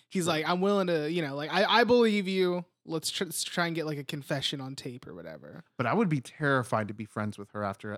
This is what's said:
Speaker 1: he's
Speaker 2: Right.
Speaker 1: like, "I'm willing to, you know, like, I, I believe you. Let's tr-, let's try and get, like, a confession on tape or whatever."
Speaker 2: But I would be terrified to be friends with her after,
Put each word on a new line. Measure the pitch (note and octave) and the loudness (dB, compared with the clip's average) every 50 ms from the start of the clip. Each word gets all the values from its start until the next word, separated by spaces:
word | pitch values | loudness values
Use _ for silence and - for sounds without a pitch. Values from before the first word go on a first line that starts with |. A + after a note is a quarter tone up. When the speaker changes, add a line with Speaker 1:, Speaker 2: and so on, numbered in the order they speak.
| _ | _
Speaker 1:
he's | _ - F#3+ E3 | _ -2 0 0
Speaker 2:
Right. | E3+ E3 D#3 D#3 | 2 0 0 2
Speaker 1:
like, | D#3 | 0
"I'm | F3+ F3+ | 2 2
willing | F#3 G3+ G3+ G3+ F#3+ | 2 2 2 2 2
to, | F3+ E3+ D#3 D3 D3+ | 2 0 0 0 0
you | E3+ F3 D#3+ | -2 -2 -2
know, | C#3 C#3 | -2 -4
like, | C#3+ D3 D#3 | -6 -6 0
I, | D3+ F#3 G3+ - G3+ A3+ | 2 2 4 6 6 6
I | A#3+ | 6
believe | A3 B3 A#3+ A#3 A3 G#3 G#3 F#3+ | 8 8 6 6 6 4 2 0
you. | F#3 F#3+ F#3+ F#3 F3+ F3+ F3+ E3+ - _ _ _ | 0 2 2 2 2 2 0 -4 -8 _ _ _
Let's | D#3+ D#3+ D#3+ - - | -6 -6 -4 -4 -4
tr-, | - - G3+ | -4 -4 -4
let's | E3+ D#3+ - - | -4 -4 -6 -6
try | - - - F3 | -4 -2 -2 -2
and | E3+ E3 | 0 -2
get, | E3 D#3 | -2 -4
like, | D#3 D3+ | -4 -4
a | C#3+ C#3 | -6 -6
confession | - - D3 C3+ - D#3+ C#3+ C#3+ - - C#3 | -8 -8 -10 -6 -4 -4 -2 -2 -2 -4 -4
on | C3 C3 C#3 | -6 -8 -10
tape | - - C#3 A#2+ B2+ - | -10 -10 -12 -12 -12 -14
or | - E2+ | -14 -14
whatever." | F2 E2 E2 D#2+ D2 C2+ D2 D2+ - - _ _ | -14 -12 -14 -14 -14 -16 -16 -18 -18 -18 _ _
Speaker 2:
But | - B2 | -2 0
I | A#2 C3+ | 2 2
would | G3 A#3 | 2 2
be | F3+ D#3 C3+ | 2 2 0
terrified | A#2+ - - - D3+ C#3+ C#3 C3 A#2 - - A2 G#2+ G2+ | -2 -6 -8 -2 2 2 4 2 2 2 0 0 0 -2
to | G#2+ | -6
be | G#2+ A2 | -10 -12
friends | G#2 - A2+ G#2+ G#2+ G2+ - | -8 -6 -4 -4 -4 -6 -8
with | G2+ - - | -12 -12 -8
her | G#2 G#2 | -6 -4
after, | G2 G2 - - G#2+ G#2 | -4 -4 -6 -8 -10 -10